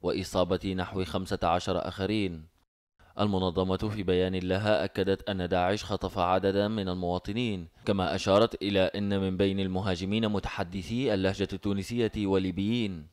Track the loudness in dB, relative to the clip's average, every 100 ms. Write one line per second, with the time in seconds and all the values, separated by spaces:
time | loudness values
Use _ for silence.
0 | -2 -2 0 0 2 0 -2 -4 -4 -4
1 | -4 -4 -4 -2 2 0 0 -2 -4 -4
2 | -2 0 -2 -6 -14 _ _ _ _ _
3 | -20 -2 0 2 2 2 0 0 -2 -4
4 | 0 2 2 0 0 0 2 2 0 -2
5 | 0 0 -2 -4 0 2 2 0 -2 -4
6 | -4 0 2 2 2 2 0 0 -4 -2
7 | -2 -2 -2 -4 -2 -4 -8 _ -2 0
8 | 0 0 4 6 6 2 0 4 2 2
9 | -2 0 0 2 2 2 -2 -2 -2 -2
10 | 0 0 0 -2 -4 -6 -6 -6 -6 -2
11 | 0 2 2 0 -4 -2 -2 -2 -2 0
12 | 0 0 2 2 2 0 0 0 -2 -6
13 | -14